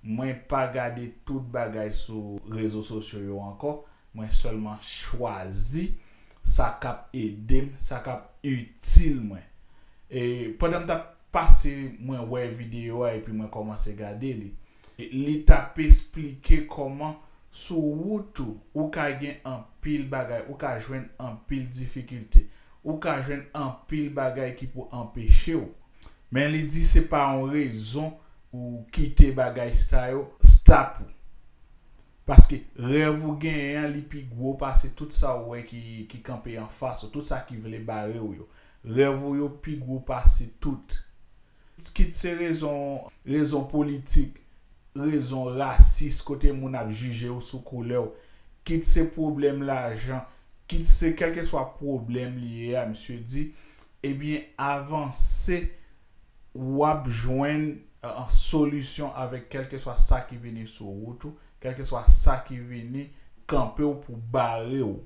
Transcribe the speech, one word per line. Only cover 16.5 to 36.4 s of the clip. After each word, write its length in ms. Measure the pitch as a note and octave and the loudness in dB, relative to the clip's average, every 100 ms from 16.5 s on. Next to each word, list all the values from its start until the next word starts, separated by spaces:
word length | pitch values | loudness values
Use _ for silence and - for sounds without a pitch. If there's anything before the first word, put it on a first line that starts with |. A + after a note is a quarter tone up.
| D#3 D3+ | 4 4
kòman 480 | - C3+ C#3 D3+ D3+ - - | -8 -10 -8 -10 -12 -20 -20
sou 500 | - - - E3+ D3+ | -20 -18 -8 -4 -4
wout 480 | D3+ F#3 G#3+ G3+ - | -4 -6 -8 -10 -10
ou, 160 | B2 G#2+ - | -10 -12 -14
ou 200 | D3 D3+ | -8 -8
ka 160 | E3 D3 | -6 -6
gen 260 | C3 C#3+ C#3+ | -6 -10 -12
anpil 680 | C3 B2+ A2 - D3+ D3 C3+ | -14 -16 -16 -14 -8 -6 -6
bagay, 340 | C3+ B2 A#2 | -8 -8 -10
ou 140 | A2 C#3 | -12 -10
ka 160 | C#3+ | -8
jwenn 320 | A#2 G#2+ C3 A#2+ - | -8 -10 -12 -14 -14
anpil 500 | B2+ A2 - C#3 B2+ | -14 -14 -10 -8 -8
difikilte, 800 | B2+ B2+ - B2 B2 A2 - - - - - | -10 -10 -10 -12 -14 4 4 4 -14 -20 -18
ou 200 | - D#3 | -10 -8
ka 200 | E3+ C#3+ | -6 -6
jwenn 240 | C3 C#3+ C#3 | -6 -10 -12
anpil 600 | D3+ C3+ B2+ - D#3 C#3+ | -10 -10 -12 -10 -8 -6
bagay 440 | C3+ C3 B2+ C3 B2 | -4 -6 -6 -10 -10
ki 120 | B2+ | -12
pou 200 | C3 C3 | -12 -14
anpeche 640 | B2 A2+ - A2+ - - | -12 -12 -8 8 8 8
ou. 160 | D#3+ B2 - - - - - - | -4 -6 -16 -20 -20 -20 -20 -8
Men 240 | B2+ D3 | -4 -2
li 120 | D#3 | -2
di 200 | D3 D#3 | -2 2
se 200 | E3 E3+ D#3 | 6 6 6
pa 200 | D3+ C#3 | 0 0
yon 260 | C3+ C3+ | -2 -4
rezon 580 | D3 C#3 A2 G#2+ C3 D#3 D#3 - - - | -4 -4 -6 -10 -8 -10 -12 -20 -20 -20
ou 280 | B2 B2 A#2+ A2 | -14 -12 -14 -12
kite 420 | - C#3+ - C3+ | -2 0 10 10
bagay 400 | C3 B2 A#2+ A#2+ | 10 -4 -4 -2
sa 360 | A#2+ - C3+ B2+ | 0 4 2 2
yo, 180 | C3+ C#3 - | -6 -8 8
stap 640 | - - - C#3+ C3+ - | 10 12 12 10 6 -6
ou. 80 | - - - - - - - - - - - _ - | -14 -16 -18 -20 -20 -20 -20 -20 -20 -20 -20 _ 6
Paske 340 | C#3 - C#3+ - | 12 12 10 -8
rèv 420 | - A#2+ C#3+ D#3 D3+ | -10 -2 0 0 -2
ou 180 | D#3 D3+ | -6 -6
genyen 520 | D#3+ D3+ C#3 D3 D3+ | -6 -4 -6 -6 -6
li 100 | D3 | -8
pi 220 | D3 D3 | -12 -14
gwo 300 | C3 A#2 C3 C#3 | -14 -8 -8 -6
pase 360 | C#3 B2 C3+ | 4 6 6
tout 180 | - D3+ | -4 -6
sa 220 | - C#3 B2 | -2 0 -2
ou 160 | A2+ | -8
wè 120 | A#2+ | -14
ki, 160 | A#2+ A#2+ A2+ A2+ G#2+ | -14 -16 -16 -16 -16
ki 140 | A#2 | -18
kanpe 340 | - A#2+ | -14 -14